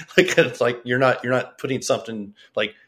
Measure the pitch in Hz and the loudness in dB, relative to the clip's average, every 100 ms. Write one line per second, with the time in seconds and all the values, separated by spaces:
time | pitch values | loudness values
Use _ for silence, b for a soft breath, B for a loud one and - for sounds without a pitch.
0 | - - - - 123 - 120 120 123 123 | -4 2 2 4 2 2 -2 -2 -2 2
1 | 131 120 120 127 123 - 127 127 - 120 | 2 2 0 -2 -2 -6 -4 -4 -2 -2
2 | - 113 101 - b - 107 - | -2 -10 -10 -16 b -4 -4 -6